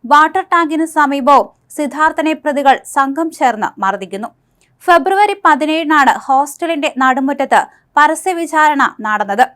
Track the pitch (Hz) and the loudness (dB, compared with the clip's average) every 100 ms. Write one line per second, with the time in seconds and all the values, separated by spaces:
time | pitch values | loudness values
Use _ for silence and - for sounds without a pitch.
0 | 233 294 311 381 381 339 320 311 320 320 | 2 2 2 0 0 0 0 -2 -2 0
1 | 285 277 269 277 - _ _ - 294 277 | 0 0 2 2 2 _ _ -8 -8 -2
2 | 311 311 311 311 302 285 277 254 - 294 | -2 0 -4 -2 -4 0 2 2 -2 -4
3 | 269 277 330 - 269 214 202 - 190 196 | -2 -4 -6 -2 -2 -2 -6 -4 -6 -4
4 | 185 196 - _ _ _ _ _ - 339 | -10 -12 -12 _ _ _ _ _ 2 2
5 | 277 392 415 403 349 294 302 320 302 302 | 2 0 0 2 0 0 0 -4 0 2
6 | 254 - - 269 285 - 339 330 285 247 | 2 0 -2 -2 -2 -6 -6 -4 -4 0
7 | 262 254 269 277 269 220 151 _ _ - | 0 0 -2 -4 0 0 0 _ _ 2
8 | 302 311 381 339 320 311 302 285 254 - | 2 2 -4 -4 -2 2 2 2 -2 -2
9 | 214 214 196 202 254 | -6 -4 -4 0 -2